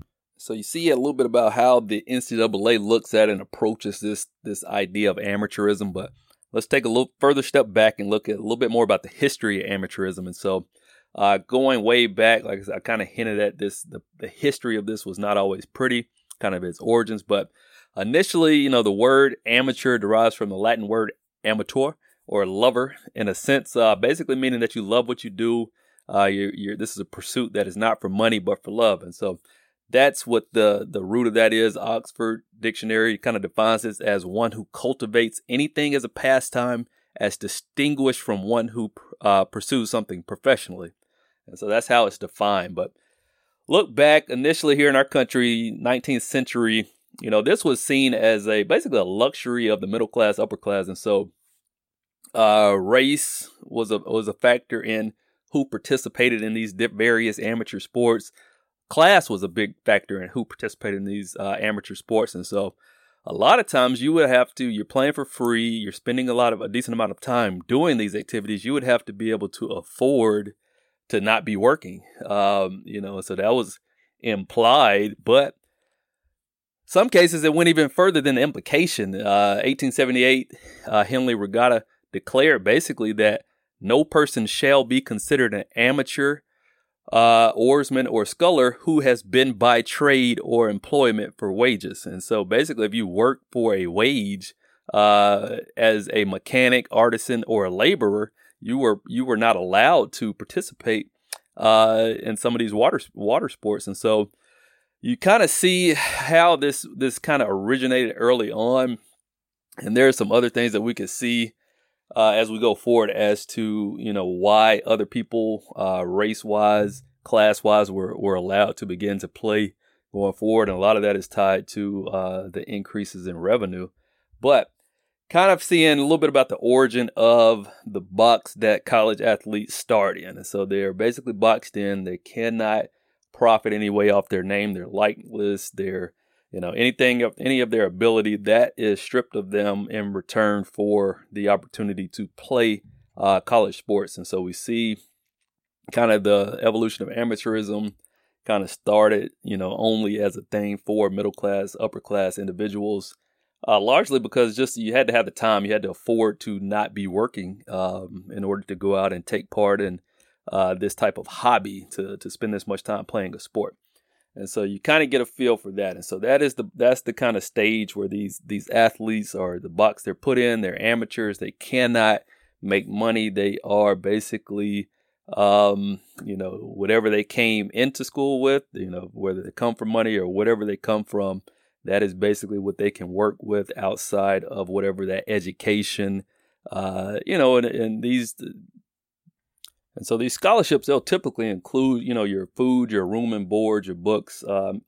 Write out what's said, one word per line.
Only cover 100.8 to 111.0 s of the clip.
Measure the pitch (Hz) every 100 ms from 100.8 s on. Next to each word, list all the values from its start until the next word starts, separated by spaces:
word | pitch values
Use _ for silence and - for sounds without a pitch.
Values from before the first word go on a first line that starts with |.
| 117 110 - _ _ - _ -
uh, | 110 110 110 113 113 113
in | 117 107
some | 120
of | 117
these | 113
water, | 104 135 139 -
water | - 104 139 -
sports. | - 107 101 -
And | 98
so | 113 107 101 _ _ _ _ _ _ _
you | 117 123
kinda | 185 220 175
see | - 185 180 175
how | 147 - - 143 165 170 151
this, | 143 - - -
this | 131 -
kinda | - 143 104
originated | 98 101 131 131 127 113 -
early | 117 123 107
on. | 110 117 131 127 113 _ _ _ _ _ _ _ -
And | 113
there | 120 131
are |
some | 127 104
other | 117 123
things | 117 120
that | 104
we | 113
could | 113